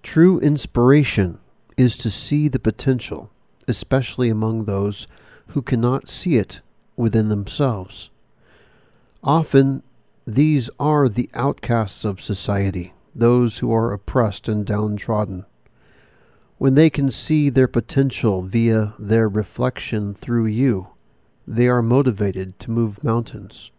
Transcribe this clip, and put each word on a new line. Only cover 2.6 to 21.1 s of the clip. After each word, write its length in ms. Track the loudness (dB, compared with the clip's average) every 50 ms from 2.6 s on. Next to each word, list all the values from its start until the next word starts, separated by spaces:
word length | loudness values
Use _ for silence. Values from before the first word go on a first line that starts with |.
| -2 -2 -2 0 0 0 0 0 -4 -10 -12 -12 -14 -20 _ _ _ _ _ _ _
especially 640 | -4 -4 -4 -2 _ -2 -2 -2 -4 -4 -2 0 0
among 340 | 0 0 -2 -2 -2 -4 -4
those 440 | -4 -4 -2 -2 -4 -4 -8 -14 -20 -20 -20 -20 -20 -20 -20 _
who 140 | -8 -8 -6
cannot 460 | -2 -2 -2 0 2 0 0 -2 -4
see 300 | -8 -10 -6 -2 0 0
it 240 | 0 0 -2 -10 -20 _ _ _ _ _ _ _
within 320 | -2 -2 2 2 2 2
themselves. 800 | 2 -2 -4 -4 -8 -4 -2 -2 -2 -2 -6 -10 -14 -18 -20 -20 -20 _ _ _ _ _ _ _ _ _ _ _ _ _ _ _ _ _ _ _ _ _ _
Often, 600 | -2 0 0 0 0 4 4 4 4 4 0 -4 _ _ _ _ _ _ _ _ _
these 440 | -2 2 2 4 4 2 0 -2 -4 -6 _
are 300 | 0 2 4 4 2 2
the 200 | 2 -2 -6 -4 -4
outcasts 720 | -2 -2 -2 -2 -4 -4 -2 0 0 0 -4 -8 -6 -6
of 160 | -6 -6 -6
society, 720 | -6 -6 -6 -6 -4 -4 -2 0 -2 -2 -4 -6 -10 -10 _ _ _ _ _
those 440 | 2 2 4 4 4 2 0 -2
who 160 | -4 -2 0 0
are 180 | 0 0 -2
oppressed 560 | -4 -8 _ -4 0 0 0 0 -2 -6 -6
and 180 | -4 -4 -4 -2
downtrodden. 800 | -2 -2 -2 -2 -4 -4 -6 -4 -4 -2 -2 -2 -4 -8 -12 -14 _ _ _ _ _ _ _ _ _ _ _ _ _ _ _ _ _ _ _ _ _ _ _
When 140 | 0 4 6
they 160 | 6 4 4
can 220 | 4 0 -2 -2
see 400 | -2 -6 -4 -2 0 2 2 2
their 160 | 4 2 2
potential 760 | 4 2 -2 -4 0 0 0 0 0 -2 -2 0 0 0 -2
via 540 | -4 -2 0 0 2 2 2 2 0 -2 -8
their 320 | -12 -2 0 2 2 2 2
reflection 840 | 0 -2 -4 -4 -4 -4 -4 -4 -4 -6 -10 -6 -6 -4 -4 -6 -8
through 320 | -10 -8 -4 -2 -2 0
you, 400 | -2 0 0 0 0 0 -2 -6 -12 _ _ _ _